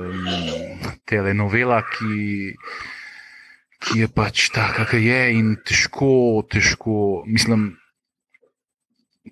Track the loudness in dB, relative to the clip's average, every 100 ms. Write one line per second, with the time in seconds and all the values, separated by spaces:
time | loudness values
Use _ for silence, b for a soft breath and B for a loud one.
0 | -8 -6 -4 -4 -4 -6 -8 -10 -10 -10
1 | -2 0 2 2 2 2 2 2 0 -6
2 | -4 -2 -2 -4 -6 -10 B B B B
3 | B B B B B B B -10 -2 0
4 | 0 0 0 0 0 0 -2 0 0 2
5 | 4 4 4 4 2 0 -2 0 0 0
6 | 4 4 4 2 0 0 0 0 -2 0
7 | 0 0 0 0 2 2 0 -6 _ _
8 | _ _ _ _ _ _ _ _ _ _
9 | _ _ -12